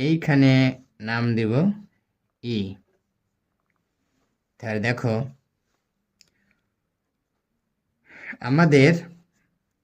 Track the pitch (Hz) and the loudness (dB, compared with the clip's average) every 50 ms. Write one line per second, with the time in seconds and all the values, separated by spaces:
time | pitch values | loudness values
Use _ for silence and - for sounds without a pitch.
0 | 131 151 165 160 - 156 143 139 135 135 131 131 131 131 131 - _ _ _ - | -2 -2 -2 -2 0 0 2 4 4 4 4 4 2 0 -2 -6 _ _ _ -14
1 | 104 110 117 117 120 120 113 113 113 107 113 139 175 208 202 - - - _ _ | -10 -6 -4 -2 -2 -2 0 0 -2 0 0 0 0 0 -2 -4 -10 -20 _ _
2 | _ _ _ _ _ _ _ _ - 120 117 104 98 95 98 - _ _ _ _ | _ _ _ _ _ _ _ _ -10 -8 -6 -6 -6 -8 -10 -16 _ _ _ _
3 | _ _ _ _ _ _ _ _ _ _ _ _ _ _ _ _ _ _ _ _ | _ _ _ _ _ _ _ _ _ _ _ _ _ _ _ _ _ _ _ _
4 | _ _ _ _ _ _ _ _ _ _ _ _ 117 110 107 107 104 120 123 - | _ _ _ _ _ _ _ _ _ _ _ _ -10 -8 -6 -4 -4 -4 -4 -2
5 | - 117 110 113 135 135 - _ _ _ _ _ _ _ _ _ _ _ _ _ | -4 -4 -4 -4 -6 -8 -12 _ _ _ _ _ _ _ _ _ _ _ _ _
6 | _ _ _ _ _ _ _ _ _ _ _ _ _ _ _ _ _ _ _ _ | _ _ _ _ _ _ _ _ _ _ _ _ _ _ _ _ _ _ _ _
7 | _ _ _ _ _ _ _ _ _ _ _ _ _ _ _ _ _ _ _ _ | _ _ _ _ _ _ _ _ _ _ _ _ _ _ _ _ _ _ _ _
8 | _ _ - - - - - - - 123 135 160 170 156 147 135 135 160 175 170 | _ _ -20 -20 -18 -18 -16 -10 -6 -2 0 2 4 4 6 6 6 4 4 0
9 | - - - - _ _ _ _ _ _ _ _ _ _ _ _ | -4 -10 -20 -20 _ _ _ _ _ _ _ _ _ _ _ _